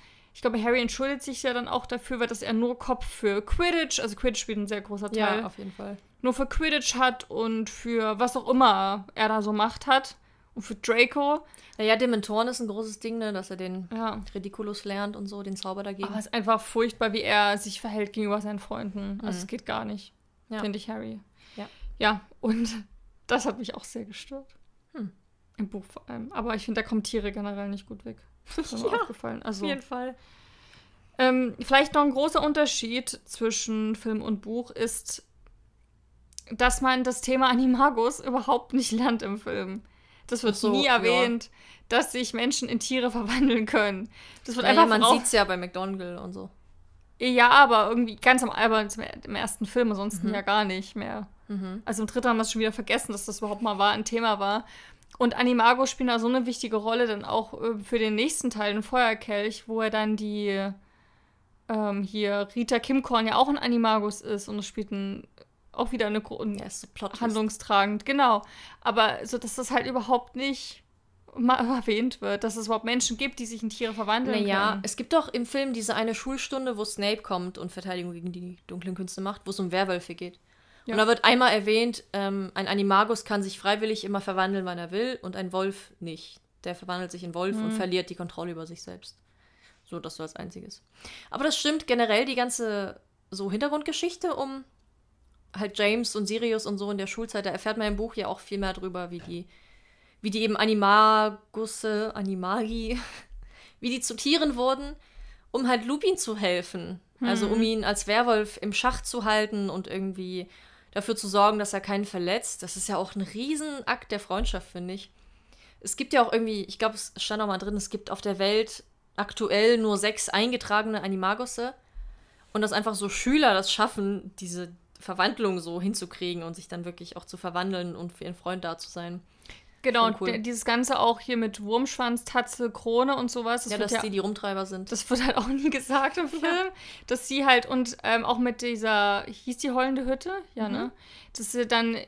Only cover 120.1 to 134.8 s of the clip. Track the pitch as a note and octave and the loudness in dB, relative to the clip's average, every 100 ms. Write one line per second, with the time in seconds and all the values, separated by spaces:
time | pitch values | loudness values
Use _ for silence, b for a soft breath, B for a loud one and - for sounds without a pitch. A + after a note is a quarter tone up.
120.1 | A3 - G3 A#3 B3 - G#3 G#3+ G#3+ F#3+ | -2 -2 0 2 0 0 0 0 -4 -4
121.1 | F#3+ F#3 G#3 B3 - B3 C4+ b b b | -2 -2 -2 -4 -6 -6 -8 b b b
122.1 | b b b b G#3+ G#3+ G#3 G#3+ G3 G3+ | b b b b -2 0 0 -2 -2 -4
123.1 | - B3 D4 C4+ F#3+ F#3+ - G#3+ - G3 | -2 2 6 6 4 2 0 0 0 -2
124.1 | G3+ G3 - F#3 F3 F3 F3 _ _ - | -4 -8 -14 -10 -8 -10 -14 _ _ -10
125.1 | F#3+ G3 A3 G#3 F3+ E3 F3 F#3+ A#3 F3 | -2 0 0 0 -2 -4 -4 -2 -2 -6
126.1 | - F3+ F3 E3 E3+ - F3 F3 E3+ E3+ | -8 -6 -6 -8 -12 -12 -10 -10 -12 -14
127.1 | F3 - F#3 F3+ F3 F#3 F#3 F3+ E3 F3 | -16 -16 -10 -6 -4 -2 -2 -4 -8 -10
128.1 | - E3+ F3 F3+ F#3 F3 E3 - F3+ F3 | -10 -12 -8 -6 -6 -6 -8 -10 -12 -10
129.1 | F3 - B B B B B C4 A#3+ A3+ | -12 -14 B B B B B 2 6 4
130.1 | A3 F#3+ A3+ A3+ A#3 - A#3 B3+ C4+ A#3 | 4 -2 -2 -2 -2 2 2 2 4 4
131.1 | A#3 - A#3+ A3 G3+ G#3 A#3 C4+ - A#3+ | 4 0 0 0 -4 0 0 0 -2 -2
132.1 | A#3 - B3 B3 - A#3+ - A#3 A#3 C4 | -2 0 0 0 -2 -4 -4 0 2 4
133.1 | C#4 A#3+ B3 A3+ A#3+ A#3 G#3 G#3 A3+ A3 | 2 0 -2 -2 -2 -2 -2 0 0 0
134.1 | F#3+ F#3+ G#3+ G3+ F#3+ F#3+ F#3+ | 0 -2 -2 -4 -4 -4 -8